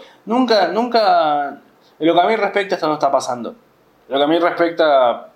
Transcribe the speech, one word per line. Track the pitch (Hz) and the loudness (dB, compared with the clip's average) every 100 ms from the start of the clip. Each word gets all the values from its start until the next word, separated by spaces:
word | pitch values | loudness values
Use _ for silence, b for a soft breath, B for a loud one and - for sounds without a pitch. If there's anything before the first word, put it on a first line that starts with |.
| B B 196 | B B -4
Nunca, | 247 247 214 170 | -2 0 0 0
nunca... | 196 240 233 202 175 156 147 139 - _ _ b _ | -2 -2 0 2 2 2 -2 -4 -10 _ _ b _
En | 160 | 2
lo | |
que | 170 | 2
a | 190 | 2
mí | 220 | 0
respecta, | 196 202 196 180 | -2 -2 -4 -4
esto | 156 | -2
no | |
está | 147 139 | 0 0
pasando. | 135 131 123 95 - _ _ _ _ - | 0 -2 -8 -10 -14 _ _ _ _ -6
En | |
lo | 135 | -2
que | |
a | 147 | 0
mí | 165 | 2
respecta. | 170 - 170 165 156 135 123 110 - | 0 0 -2 0 2 4 2 0 -10